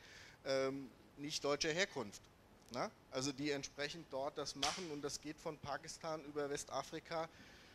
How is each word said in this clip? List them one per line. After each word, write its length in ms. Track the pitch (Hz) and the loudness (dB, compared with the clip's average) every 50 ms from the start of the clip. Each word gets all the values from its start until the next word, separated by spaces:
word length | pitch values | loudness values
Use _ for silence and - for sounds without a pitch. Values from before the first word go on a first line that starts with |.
| - - - - - - - - - | -14 -16 -16 -16 -16 -16 -16 -4 0
ähm, 440 | 139 135 135 135 135 135 139 135 120 - - - - - - | 4 4 6 6 4 2 0 -4 -8 -12 -16 -20 -16 -10 -8
nicht 260 | 143 147 151 - - | -4 -2 0 2 4
deutscher 280 | 139 147 143 - 165 | 4 4 6 6 4
Herkunft. 500 | 151 175 196 196 - 143 117 101 92 - - - - - - - - - - - | 6 6 4 4 4 0 -2 -2 -4 -10 -14 -18 -20 -20 -20 -20 -20 -20 -12 -6
Na? 180 | 113 123 160 214 - - - - | -2 0 0 -2 -2 -8 -12 -4
Also 200 | - 135 131 143 | 0 2 2 2
die 200 | 139 127 143 147 | 2 2 2 2
entsprechend 540 | 143 139 135 - - - 143 147 156 170 151 - | 2 2 0 -2 -4 -2 -2 -2 -2 -4 -6 -4
dort 260 | - 131 135 147 - - | -2 0 0 0 0 -2
das 180 | 143 - - | -2 -2 0
machen 340 | 143 135 147 160 - 190 165 | 2 2 2 2 2 -2 -4
und 120 | 147 147 143 | -2 -2 -2
das 180 | 143 - - | -2 -2 -4
geht 160 | - 147 156 - | -4 -6 -8 -6
von 200 | - 170 156 147 | -6 -6 -6 -4
Pakistan 640 | - 143 139 147 - 160 - - - 165 156 160 143 | -4 -4 -4 -4 -4 -6 -8 -6 -4 -2 -2 -2 -4
über 240 | 143 147 147 147 139 | -4 -2 0 0 2
Westafrika, 800 | 143 147 - - - 135 135 - - 160 - - 165 160 165 160 - - - - - - - - - | 0 -2 -2 -2 -2 -2 -2 -2 -4 -8 -4 -2 0 0 0 -2 -4 -10 -18 -18 -18 -18 -18 -18 -20